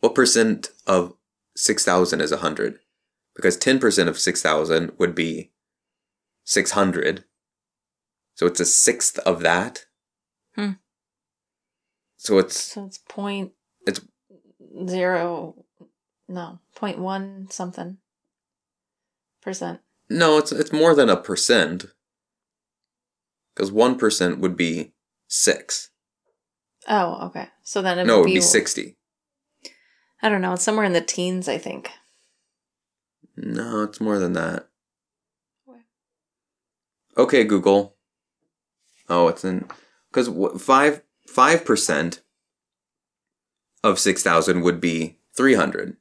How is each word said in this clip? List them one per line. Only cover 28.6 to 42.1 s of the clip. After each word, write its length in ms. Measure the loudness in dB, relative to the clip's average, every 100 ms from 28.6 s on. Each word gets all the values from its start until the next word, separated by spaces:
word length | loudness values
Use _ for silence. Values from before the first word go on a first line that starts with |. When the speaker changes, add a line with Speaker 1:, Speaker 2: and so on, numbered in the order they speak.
| 0 -8 -10 _ _ _ _ _ _ _ -20 _ _ _ _ _
Speaker 2:
I 60 | -2
don't 120 | 0
know. 120 | -2
It's 100 | -2
somewhere 220 | -2 0 2
in 80 |
the 80 | 0
teens, 480 | -2 -6 -4 -4 -4
I 80 | -6
think. 320 | -6 -12 -16 -20 _ _ _ _ _ _ _ _ _ _ _ _ _ -14
Speaker 1:
No, 460 | -10 -8 -6 -6
it's 160 | -6 -6
more 200 | -2 -2
than 140 | -2
that. 340 | -2 -4 -8 -12 _ _ _ _ _ _ _ _ _ _
Speaker 2:
Where? 180 | -20 _ _ _ _ _ _ _ _ _ _ _ _ _ 0
Speaker 1:
Okay, 260 | 4 4
Google. 520 | 4 2 4 2 2 _ _ _ _ _ _ _ _ _ _ _ _
Oh, 180 | 2 2
it's 160 | 2
in, 240 | -6 -6 -8 -18 _ _ _
'cause 160 | -2 -2
w-, 300 | 0 -4 -4
five, 440 | 2 4 4 0 _ _ -8
five 380 | 2 4 4 2
percent 560 | 0 0 -2 -4